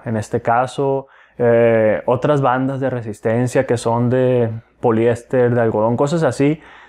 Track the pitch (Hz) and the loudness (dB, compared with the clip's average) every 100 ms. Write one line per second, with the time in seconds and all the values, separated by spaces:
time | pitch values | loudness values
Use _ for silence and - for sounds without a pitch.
0 | - 110 104 120 - 117 - - 139 135 | -6 -6 -4 -4 0 0 -2 -4 -2 -4
1 | 131 _ _ - 120 117 117 113 107 92 | -6 _ _ -2 2 4 4 4 2 0
2 | - 123 147 147 131 127 131 135 135 123 | 0 -2 0 0 0 0 -2 -4 -4 -6
3 | 110 104 113 113 123 139 131 120 117 117 | -8 -6 -2 0 0 -2 0 -2 0 0
4 | 120 127 127 123 113 113 - _ 123 113 | 0 2 2 0 0 -4 -14 _ 0 2
5 | 117 117 - 131 120 120 113 107 110 120 | 2 0 -2 0 2 2 0 0 0 0
6 | 143 165 151 120 143 151 - - | -2 0 -2 0 0 0 -8 -20